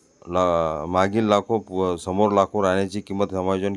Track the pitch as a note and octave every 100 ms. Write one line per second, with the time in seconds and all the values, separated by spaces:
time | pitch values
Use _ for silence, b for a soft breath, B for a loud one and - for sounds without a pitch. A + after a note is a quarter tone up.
0 | _ _ - F2 F2+ E2+ E2 D#2 D#2 F#2
1 | G2 G#2 A2 G#2 F#2+ A2+ - F#2 F#2 E2+
2 | F#2+ F#2 G#2+ G2+ F#2+ G#2+ G2 F#2 G2 G2+
3 | - G2 G2 F#2+ F#2 F#2+ G2